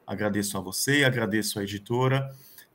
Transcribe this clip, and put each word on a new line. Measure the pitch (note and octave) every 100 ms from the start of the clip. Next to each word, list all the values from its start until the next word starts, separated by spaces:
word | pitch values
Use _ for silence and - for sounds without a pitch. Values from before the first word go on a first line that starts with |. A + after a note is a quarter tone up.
| -
Agradeço | G2 G#2+ G2+ G2+ F#2+
a |
você, | F2+ - - C#3+
agradeço | C3 B2 G#2+ G#2+ G#2 G#2+
à |
editora | G2 G2+ - B2 C3 C3+ C3+ - - - -